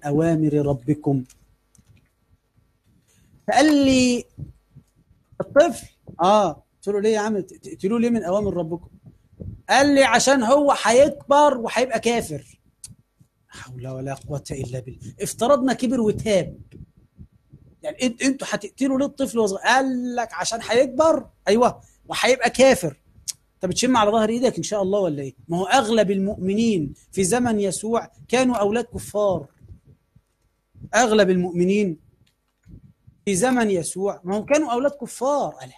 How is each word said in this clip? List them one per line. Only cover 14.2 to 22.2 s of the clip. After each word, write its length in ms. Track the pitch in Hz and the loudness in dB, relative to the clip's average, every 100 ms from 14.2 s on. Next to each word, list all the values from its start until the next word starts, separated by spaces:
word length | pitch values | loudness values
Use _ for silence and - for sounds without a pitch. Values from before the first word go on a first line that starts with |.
| - 143 - | -10 -10 -8
إلا 280 | 143 131 127 | -10 -8 -10
بالله. 340 | 127 - - - | -12 -16 -18 -10
افترضنا 520 | 196 - 233 285 262 | -10 -2 2 2 2
كبر 280 | - 254 254 | -2 -2 0
وتاب. 560 | 214 202 220 196 160 - - - - _ _ _ - _ _ - _ _ | 0 -2 0 0 -2 -10 -20 -20 -20 _ _ _ -20 _ _ -20 _ _
يعني 140 | 156 - | -12 -4
انت-، 180 | 254 240 | -4 0
انتوا 260 | 262 269 - | -2 -2 -6
هتقتلوا 480 | 202 208 - 269 262 | -8 -8 -4 -2 0
ليه 60 | 277 | -2
الطفل 320 | - 262 226 | -4 -4 -2
وهو 100 | 214 | -2
صغير؟ 140 | 190 208 | 0 2
قال 500 | 254 269 254 247 240 | 2 2 -4 -6 -6
لك: 180 | 226 | -8
"عشان 260 | - 180 226 - | -8 -8 -8 0
هيكبر"، 600 | 233 269 247 320 302 - _ - | 2 2 2 2 2 -4 _ -2
أيوه، 340 | 214 240 - - _ - | 2 2 0 -12 _ -12
"وهيبقى 420 | - | -2